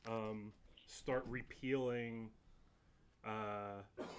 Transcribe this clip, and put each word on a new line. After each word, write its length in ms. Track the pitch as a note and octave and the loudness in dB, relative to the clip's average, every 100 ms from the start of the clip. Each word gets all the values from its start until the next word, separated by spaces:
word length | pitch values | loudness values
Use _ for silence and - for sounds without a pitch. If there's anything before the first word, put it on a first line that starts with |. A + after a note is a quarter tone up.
| A2+ | 0
um, 440 | A2+ A2 G#2+ G#2 - - - - | 2 2 0 -4 -10 -18 -20 -14
start 380 | - - B2+ B2 | -6 2 2 2
repealing, 1000 | B2 - - C3 C3+ B2 A#2+ A#2 A2+ A2+ - - - - - - - - - | -2 -2 -2 4 4 6 4 0 -2 -4 -10 -20 -20 -20 -20 -20 -20 -20 -10
uh, 560 | A2 G#2+ G#2 G#2 G2+ G2+ G2 - - | -2 0 0 0 -2 -4 -8 -8 -8